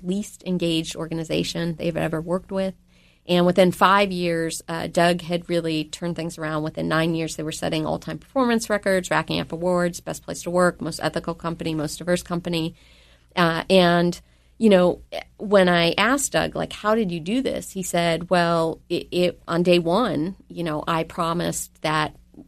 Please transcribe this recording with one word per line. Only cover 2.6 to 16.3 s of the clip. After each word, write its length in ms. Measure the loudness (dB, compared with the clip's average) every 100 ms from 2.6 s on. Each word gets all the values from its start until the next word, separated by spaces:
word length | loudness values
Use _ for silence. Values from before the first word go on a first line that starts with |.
| -4 -8 _ _ _ _ 0
And 180 | 4 4
within 260 | 6 4
five 400 | 6 6 6 4
years, 520 | 0 -2 0 -2 -6 -8
uh, 200 | -6 -2
Doug 340 | 4 4 2
had 260 | -2 -6 -2
really 360 | -2 0 -2 -4
turned 300 | -6 -6 -6
things 240 | -8 -6
around. 240 | -4 -4
Within 240 | -4 -4 0
nine 260 | 0 2
years, 220 | 0 -4 -6
they 80 |
were 80 | -8
setting 340 | -6 -4 -2 -2
all-time 320 | -4 -6 -12
performance 500 | -6 0 2 0 0
records, 440 | -2 0 0 0
racking 280 | -2 -2 -4
up 120 | -4
awards, 480 | -4 0 0 0 -4
best 240 | -10 -10
place 180 | -10 -10
to 80 | -4
work, 320 | 2 2 0
most 180 | -6 -6
ethical 340 | -4 -4 -6 -6
company, 400 | -6 -6 -4 -4
most 220 | -4 -6
diverse 260 | -2 -2
company. 500 | -2 -6 -2 -2 -2 -6 _ -20 _ _ _ 0
Uh, 280 | 2 2 4
and, 500 | 6 6 4 2 -2 -10 _ _ 2
you 120 | 6
know, 320 | 6 6 2 -6 -14 -14 -12
when 320 | 2 4 6
I 240 | 4 2 2
asked 320 | 2 0 0